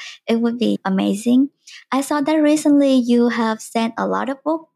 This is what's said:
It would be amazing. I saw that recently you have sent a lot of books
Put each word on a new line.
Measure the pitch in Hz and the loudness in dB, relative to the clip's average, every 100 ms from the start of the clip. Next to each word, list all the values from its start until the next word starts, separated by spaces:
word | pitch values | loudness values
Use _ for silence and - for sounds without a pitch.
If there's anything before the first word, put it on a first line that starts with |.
| - - - | -18 -12 -4
It | 226 | -2
would | 233 240 | -2 -2
be | 214 202 | -2 -2
amazing. | 196 190 202 202 240 254 277 _ - - - | -2 -2 -2 -2 0 2 2 _ -20 -20 -8
I | 254 | -6
saw | 269 294 | -2 -2
that | 285 | 0
recently | 311 294 302 302 285 277 | 2 2 2 4 4 4
you | 262 240 240 240 | 2 2 2 2
have | 226 226 220 | 0 -2 -4
sent | - 233 226 226 | -6 -4 -4 -4
a | 190 | -4
lot | 190 226 | -4 -4
of | 277 | -6
books | 294 320 320 | -4 -6 -6